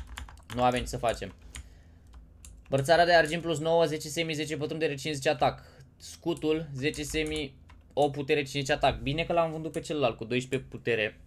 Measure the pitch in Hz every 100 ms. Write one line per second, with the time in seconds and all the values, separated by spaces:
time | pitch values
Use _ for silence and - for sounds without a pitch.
0 | - - - - - 120 123 123 117 131
1 | 117 101 95 - - - - - - -
2 | - - - - - - - 135 139 165
3 | 170 170 151 165 165 147 160 165 160 156
4 | 156 170 160 147 151 151 151 156 156 139
5 | 156 139 151 143 131 - - - - -
6 | - - 170 170 156 160 151 135 147 151
7 | 147 156 156 156 135 - - - - 131
8 | 147 139 139 147 135 143 139 147 135 117
9 | 123 156 165 170 165 156 156 160 160 151
10 | 123 110 107 123 127 131 - 113 120 113
11 | 107 -